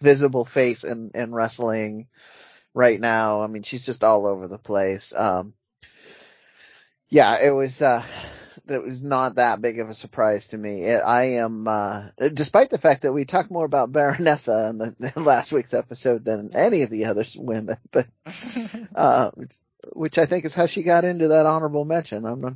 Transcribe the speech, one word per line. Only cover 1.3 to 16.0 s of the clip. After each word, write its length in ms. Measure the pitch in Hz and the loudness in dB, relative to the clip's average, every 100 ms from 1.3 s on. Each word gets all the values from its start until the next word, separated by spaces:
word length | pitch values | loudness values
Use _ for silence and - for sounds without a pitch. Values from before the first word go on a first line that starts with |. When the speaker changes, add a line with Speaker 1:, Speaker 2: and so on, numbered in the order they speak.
Speaker 1:
wrestling 760 | 117 113 - 117 110 107 107 120 _ - - - _ _ | -2 -4 -2 -2 -2 -4 -8 -16 _ -20 -20 -20 _ _
right 240 | 131 123 104 | 2 4 4
now. 440 | 117 113 110 107 | 0 2 2 0
I 40 | 107 | -2
mean, 160 | 110 | -8
she's 240 | 104 127 131 | -10 -10 -8
just 160 | 117 | 0
all 240 | 110 107 101 | 4 4 2
over 220 | 98 92 | -4 -8
the 100 | 101 | -12
place. 540 | - 101 95 98 - | -4 -2 -2 -4 -8
Um, 420 | - 107 92 101 _ _ _ - _ - - - _ _ _ - _ _ _ - | -4 -2 -2 -6 _ _ _ -20 _ -20 -20 -20 _ _ _ -20 _ _ _ 4
yeah, 300 | 147 107 113 | 6 6 6
it 100 | 139 | 4
was, 280 | 135 131 127 | 2 -2 0
uh, 220 | 143 117 110 - - - - - - | 0 0 -2 -14 -16 -18 -20 -20 -8
that 180 | 135 | -8
was 180 | 123 127 | -8 -10
not 320 | 143 131 127 | -2 0 0
that 260 | 113 120 104 | 2 2 2
big 200 | 120 113 | -4 -4
of 80 | 110 | -8
a 60 | |
surprise 540 | 110 - - 110 104 - | -10 -10 0 2 2 -4
to 100 | 110 | -10
me. 260 | 104 101 | -8 -4
It, 180 | 90 117 | 0 2
I 340 | 98 120 131 120 | 2 2 2 0
am, 280 | 113 110 110 | -4 -4 -2
uh, 380 | 107 101 104 101 - 143 | -2 -2 -6 -10 -4 -4
despite 380 | 151 147 208 262 | -2 2 4 4
the 80 | 202 | 2
fact 240 | 160 135 | 2 2
that 100 | 143 | 0
we 120 | 143 | -2
talked 260 | 135 185 - | -2 -2 -2
more 140 | 175 | -4
about 260 | 156 143 123 | -2 0 0
Baronessa 800 | 147 143 135 165 147 - 110 110 | 0 0 2 2 0 0 0 0
in 80 | 110 | -4
the, 160 | 113 110 | -8 -8
<laughs> 160 | 135 151 | -10 0
in 80 | |
last 260 | 151 123 - | 4 4 2
week's 240 | 151 117 | -4 -2
episode 500 | 120 - 120 | -6 -6 -4